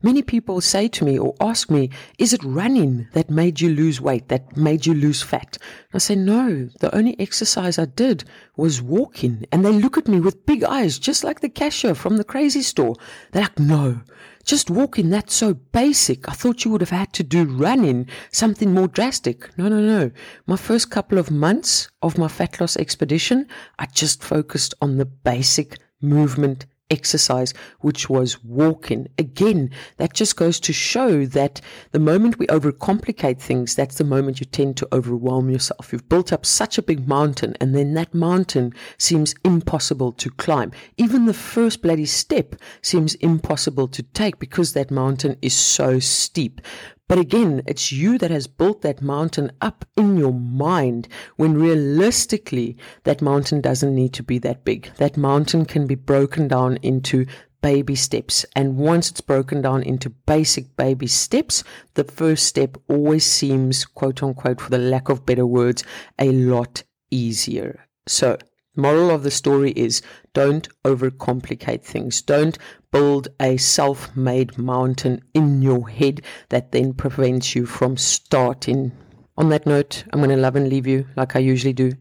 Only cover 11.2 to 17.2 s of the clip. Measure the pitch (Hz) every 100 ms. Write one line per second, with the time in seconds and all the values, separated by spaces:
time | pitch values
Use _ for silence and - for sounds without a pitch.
11.2 | - 311 277 - 294 - 233 226 - 214
12.2 | 208 269 294 285 262 - 123 120 - -
13.2 | - - 202 - 147 151 139 120 - -
14.2 | - - - 294 - 175 269 - 165 202
15.2 | - - 220 160 _ 226 277 285 - 127
16.2 | - - 247 233 226 214 170 180 196 -